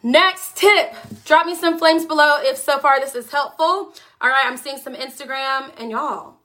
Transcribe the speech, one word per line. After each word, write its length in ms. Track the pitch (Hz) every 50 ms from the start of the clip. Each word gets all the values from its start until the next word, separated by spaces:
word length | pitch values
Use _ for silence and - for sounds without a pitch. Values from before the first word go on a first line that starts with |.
Next 560 | - 233 254 311 359 370 370 - - - -
tip. 380 | - 370 403 415 370 - - - - - - - - _
Drop 220 | - 302 320 330
me 80 | 339 349
some 240 | 339 349 339 320
flames 300 | 330 330 320 320 320 320
below 300 | - 311 302 294 302 294 294
if 180 | - 269 262
so 220 | 269 - - 285 277
far 200 | 285 294 269 269
this 140 | 269 269 -
is 160 | 247 233 -
helpful. 640 | - 285 285 - - - 320 330 392 392 381 - - - - _ _ _
All 80 | - 247
right, 160 | 262 269 262
I'm 120 | 247 254
seeing 220 | 254 - 294 269 269
some 160 | - 277 247
Instagram, 760 | 233 262 262 254 - 285 254 262 269 269 269 269 269 269 254 -
and 140 | - 226 233
y'all 460 | 220 233 302 285 208 - - - - _ _